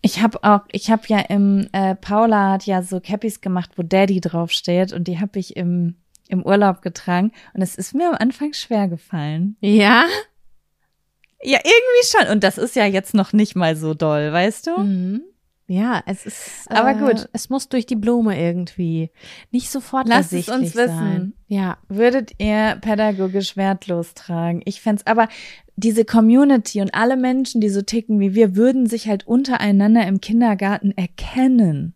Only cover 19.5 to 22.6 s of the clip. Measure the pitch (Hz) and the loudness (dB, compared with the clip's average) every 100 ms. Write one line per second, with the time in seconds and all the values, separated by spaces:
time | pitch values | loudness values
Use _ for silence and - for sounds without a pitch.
19.5 | 247 - 277 - 262 240 233 175 180 175 | -8 -6 -10 -6 -4 2 2 2 -4 -4
20.5 | 254 170 226 240 165 208 190 185 - _ | -4 -4 0 -2 0 -2 -4 -4 -10 _
21.5 | 202 190 - _ 196 233 262 220 - 214 | -4 -4 -6 _ 0 2 2 -4 -6 -2
22.5 | 214 | 0